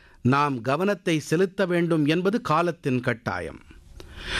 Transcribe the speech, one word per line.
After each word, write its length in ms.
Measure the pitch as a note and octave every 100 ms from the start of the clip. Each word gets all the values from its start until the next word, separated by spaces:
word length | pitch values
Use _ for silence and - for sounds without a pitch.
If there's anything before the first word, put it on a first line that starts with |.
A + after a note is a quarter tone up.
| - - A#2+
நாம் 300 | C#3 D3 B2+
கவனத்தை 540 | A2+ C#3+ F#3+ G3+ F#3 D#3+
செலுத்த 460 | - D#3+ F#3+ F#3+ F#3
வேண்டும் 400 | F3 E3+ E3 D3
என்பது 320 | E3 F#3 A#3
காலத்தின் 600 | B3 D#3 F3 E3+ C#3+ B2+
கட்டாயம். 580 | B2 A2+ - F2+ D#2+ - - - - - - - - -